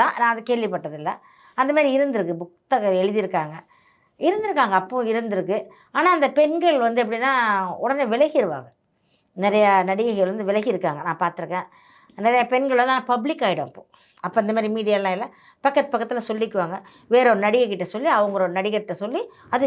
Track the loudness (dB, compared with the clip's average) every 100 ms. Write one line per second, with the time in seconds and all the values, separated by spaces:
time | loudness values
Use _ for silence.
0 | 2 2 0 0 -2 -2 -2 -4 -8 -8
1 | -8 -8 _ _ _ -2 0 2 4 2
2 | 2 0 -2 -4 -8 _ -2 0 2 2
3 | 2 0 -2 -2 -4 -10 -20 _ _ _
4 | _ -2 0 0 -2 0 2 2 0 -4
5 | -2 -2 -2 -4 -2 -4 -6 -20 _ 0
6 | 2 2 2 2 2 2 2 2 2 0
7 | -2 -2 0 0 0 0 -2 -4 -2 -2
8 | 0 2 2 2 0 -4 -12 _ _ _
9 | _ _ _ -2 2 4 4 4 2 0
10 | -2 0 -2 -2 -2 -2 0 -2 -2 -4
11 | -6 -2 -2 -4 -8 -8 -8 _ _ _
12 | _ -2 2 2 2 0 2 2 2 0
13 | 0 -2 -2 -2 -2 -2 -6 -12 -20 _
14 | _ _ -4 -2 0 0 -2 -2 0 0
15 | 0 -4 -6 -14 _ _ 0 0 0 -2
16 | -4 -6 -6 -6 -4 -2 -4 -6 -14 -14
17 | 2 4 6 4 4 2 2 -2 -6 -2
18 | 2 2 2 0 -2 -2 -2 -4 -6 -8
19 | -6 -6 -8 -14 -6 -2